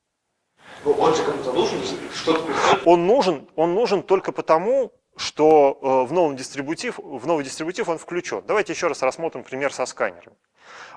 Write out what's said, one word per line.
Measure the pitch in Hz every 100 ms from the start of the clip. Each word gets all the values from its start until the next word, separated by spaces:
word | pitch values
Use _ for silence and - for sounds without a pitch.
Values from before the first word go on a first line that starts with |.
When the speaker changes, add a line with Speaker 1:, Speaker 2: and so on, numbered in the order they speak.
| _ _ _ _ _ _ - - 143
Speaker 1:
Ну, |
он | 143 160 156
же |
кому-то | - - 127
нужен, | 160 - - - - -
что-то | - - 160
происходит. | 156 135 135 - 165
Speaker 2:
Он | 175 175
нужен, | 262 190 143 - -
он | 165
нужен | 185 233 190
только | - 190 -
потому, | 160 - 160 196 269 - _ _ -
что, | - - 156 156 139 -
э, | 135 131 127
в |
новом | 175 160 131
дистрибутив, | - 135 139 165 247 208
в | 196 110 135
новый | 165
дистрибутив | 135 - 160 185 175
он | 160
включен. | - 175 - 104 95
Давайте | 202 190
еще | 156 175
раз | 139
рассмотрим | 131 - 165 135
пример | 107 131 139
со | - 127
сканерами. | - 110 87 - _ _ _ - - -